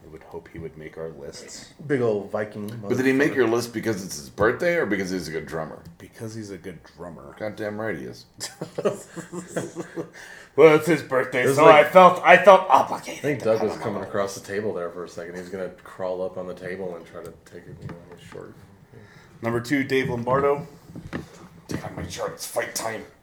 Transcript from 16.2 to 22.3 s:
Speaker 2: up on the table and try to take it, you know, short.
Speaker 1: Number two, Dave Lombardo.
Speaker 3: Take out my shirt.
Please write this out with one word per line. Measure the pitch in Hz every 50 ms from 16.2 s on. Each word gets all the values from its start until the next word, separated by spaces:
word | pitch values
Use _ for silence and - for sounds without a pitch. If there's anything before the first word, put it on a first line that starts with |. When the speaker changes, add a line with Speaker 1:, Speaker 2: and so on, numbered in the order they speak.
| 92
Speaker 2:
up | - - 92
on | 92 90
the | 90
table | 87 92 90 90 95 95 90 87
and | 85 85
try | - - 87 82
to | 82 80 - _
take | - - 90 90 -
it, | - -
you | - -
know, | 85 85 85 85 87 - - -
short. | - 98 90 - - - - - - - - _ - 113 107 - - - - - - - 117
Speaker 1:
Number | 117 117 120
two, | 117 120 147 139 135
Dave | - 135 131 131 127
Lombardo. | 123 120 117 120 127 135 139 143 143 151 165 - - - - - - - - - - - - - - - - - - - - -
Speaker 3:
Take | - - -
out | - -
my | 85 85 85
shirt. | - - 110 98